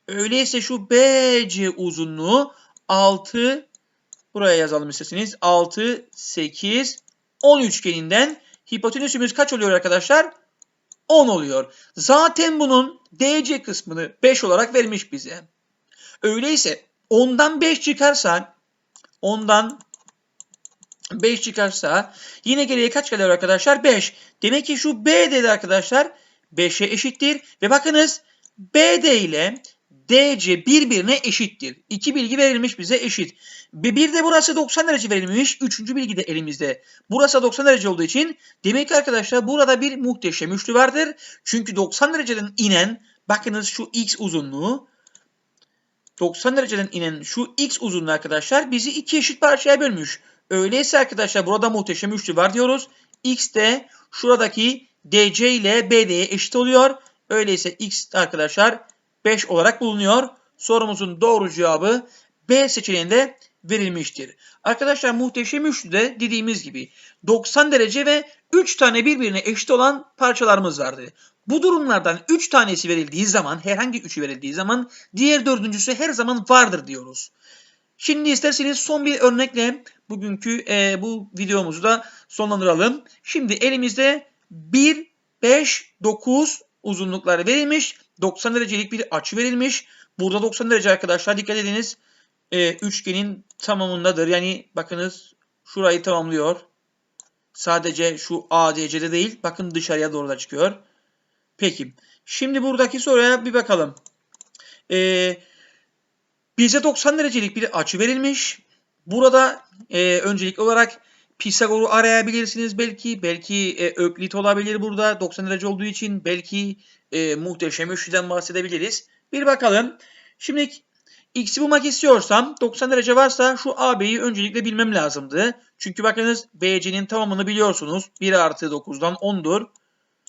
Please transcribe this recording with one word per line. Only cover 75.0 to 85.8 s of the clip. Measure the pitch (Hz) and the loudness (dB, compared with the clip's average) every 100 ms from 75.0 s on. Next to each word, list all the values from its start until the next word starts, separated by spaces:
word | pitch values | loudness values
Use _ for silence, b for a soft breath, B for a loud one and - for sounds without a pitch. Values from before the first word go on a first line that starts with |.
| B 185 | B 0
diğer | 285 294 240 | 2 2 2
dördüncüsü | 247 214 208 262 | -2 -2 -4 -4
her | 240 320 | -2 -4
zaman | 233 233 240 196 | -2 -2 -2 4
vardır | 254 226 175 135 | 6 6 2 -8
diyoruz. | 135 131 131 - b b b b b _ _ | -14 -14 -16 -16 b b b b b _ _
Şimdi | - 302 302 | -2 0 0
isterseniz | 277 294 294 277 269 | 0 0 0 -2 -4
son | - 302 285 | -2 -2 -2
bir | 285 | 2
örnekle | 247 240 262 240 240 269 - - - | 4 4 0 0 -2 -4 -12 -20 -14
bugünkü, | 208 208 196 226 240 - | -10 -8 -6 -4 -6 -2
e, | 208 196 190 | 0 0 0
bu | 220 226 202 185 | -4 -8 -10 -8
videomuzu | 196 202 170 160 | -2 0 -2 -2
da | 214 233 B B _ | 0 0 B B _
sonlandıralım. | - 214 202 185 165 220 285 b b | -6 -4 0 2 2 2 0 b b
Şimdi | - 320 240 | -8 -4 -4
elimizde | 202 262 269 247 208 269 285 - _ _ | 0 0 0 -2 0 2 0 -6 _ _
bir, | 165 160 247 294 311 320 _ _ _ | -20 0 4 4 2 -4 _ _ _
beş, | 240 285 285 - | 4 4 2 -4